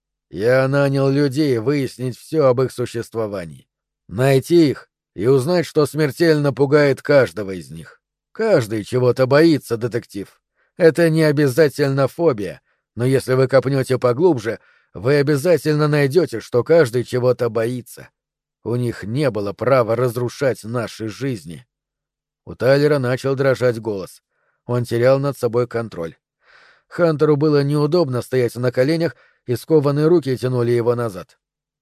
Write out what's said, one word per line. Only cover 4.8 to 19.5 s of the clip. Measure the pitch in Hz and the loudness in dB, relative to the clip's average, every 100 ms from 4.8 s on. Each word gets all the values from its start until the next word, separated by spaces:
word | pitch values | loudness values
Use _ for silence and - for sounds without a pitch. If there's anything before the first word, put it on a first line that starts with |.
| - _ _ - | -10 _ _ -4
и | 107 | 2
узнать, | 135 131 180 151 | 2 2 -2 -2
что | - 147 | 0 -2
смертельно | 147 151 - 170 151 143 | 0 -4 0 2 2 0
пугает | 127 143 147 143 131 | 0 2 4 2 0
каждого | - 143 120 104 98 | 2 4 2 -2 -10
из | 95 80 | -10 -12
них. | 160 156 _ _ _ _ | -16 -18 _ _ _ _
Каждый | - 220 180 107 110 | -6 2 2 2 -6
чего-то | 95 127 123 117 131 | -4 0 2 2 2
боится, | 139 165 143 - 117 | 4 4 2 -2 -6
детектив. | 113 113 92 101 92 _ _ _ _ - | -4 -6 -8 -14 -14 _ _ _ _ 2
Это | 170 156 165 | 2 4 2
не | 160 | 2
обязательно | 156 143 147 127 151 - 139 135 135 | 2 2 0 2 2 2 -2 0 -2
фобия, | - 170 113 92 71 _ _ _ - | 0 -2 0 -6 -12 _ _ _ -4
но | 123 | 0
если | 135 - | 0 0
вы | 127 131 | 0 2
копнете | 135 131 139 123 127 | 2 2 -2 -2 0
поглубже, | 123 123 180 139 107 101 _ _ _ | 0 2 2 2 -2 -8 _ _ _
вы | - 107 147 | -8 0 0
обязательно | 139 147 160 160 151 151 151 | 2 0 2 0 2 0 2
найдете, | 147 139 156 160 110 | 2 2 2 0 -4
что | - 123 | -4 -2
каждый | 120 165 139 123 | 4 4 4 0
чего-то | 117 127 123 120 120 | -2 -2 0 0 -2
боится. | 110 113 123 - - - _ _ _ _ _ | -2 -4 -4 -12 -20 -20 _ _ _ _ _
У | - 120 | -6 -4
них | 123 - | -4 -6
не | 95 120 147 | -6 -2 -2
было | 104 101 | -2 -6